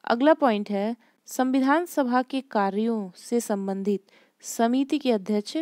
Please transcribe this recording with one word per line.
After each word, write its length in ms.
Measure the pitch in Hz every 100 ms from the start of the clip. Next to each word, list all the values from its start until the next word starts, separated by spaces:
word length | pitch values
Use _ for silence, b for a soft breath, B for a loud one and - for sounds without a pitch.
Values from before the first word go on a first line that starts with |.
अगला 300 | - 233 285
पॉइंट 360 | 320 269 208 208
है, 260 | 202 208 240 b b -
संविधान 600 | - 254 262 262 302 349
सभा 360 | - 254 254
के 180 | 254 269
कार्यों 680 | 262 220 196 196 226 226 190 -
से 240 | - 240
संबंधित 640 | - 202 196 196 196 196 _ b b b
समिति 580 | - - 233 254 269 302
के 140 | 254
अध्यक्ष 460 | 220 185 208 208 320